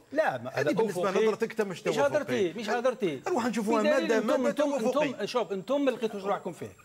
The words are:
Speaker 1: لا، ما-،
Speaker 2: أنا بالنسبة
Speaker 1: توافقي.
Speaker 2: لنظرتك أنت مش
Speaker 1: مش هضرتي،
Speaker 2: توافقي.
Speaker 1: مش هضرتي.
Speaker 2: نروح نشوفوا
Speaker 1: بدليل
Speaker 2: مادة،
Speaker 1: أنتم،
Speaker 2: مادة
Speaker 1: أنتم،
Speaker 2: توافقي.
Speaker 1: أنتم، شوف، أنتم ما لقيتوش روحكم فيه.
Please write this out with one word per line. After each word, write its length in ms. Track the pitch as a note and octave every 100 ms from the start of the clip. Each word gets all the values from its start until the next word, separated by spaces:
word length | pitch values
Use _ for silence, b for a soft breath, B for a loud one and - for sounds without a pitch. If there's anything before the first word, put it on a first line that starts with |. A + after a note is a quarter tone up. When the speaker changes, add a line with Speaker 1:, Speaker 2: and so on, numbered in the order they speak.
| -
Speaker 1:
لا، 260 | - B3+ C3
ما-، 200 | A#2+ C3
Speaker 2:
أنا 140 | C#3+
بالنسبة 300 | - G3+ F3+
Speaker 1:
توافقي. 200 | F#3+ G3
Speaker 2:
لنظرتك 280 | A3 G3 A3+
أنت 100 | -
مش 260 | G3+ E3+ G#3+
Speaker 1:
مش 120 | A3
هضرتي، 260 | C#4 D4+ B3
Speaker 2:
توافقي. 360 | B3 F3 F#3
Speaker 1:
مش 80 | G#3+
هضرتي. 520 | A#3+ B3+ A#3 F#3 C3+ G4
Speaker 2:
نروح 180 | F4 A#3
نشوفوا 340 | G#3 G#3 A3
Speaker 1:
بدليل 140 | B3+
Speaker 2:
مادة، 240 | C#4 - A3
Speaker 1:
أنتم، 260 | G#3+ C4+
Speaker 2:
مادة 60 | A#3+
Speaker 1:
أنتم، 300 | - D4 C#4
Speaker 2:
توافقي. 300 | A#3+ C4+ D4
Speaker 1:
أنتم، 160 | A#3+ G3+
شوف، 260 | B3 F#3
أنتم 340 | G3 G#3 C#4+ C4+
ما 60 |
لقيتوش 320 | A3+ A3 G3+
روحكم 300 | G3 F3 -
فيه. 220 | - A2 -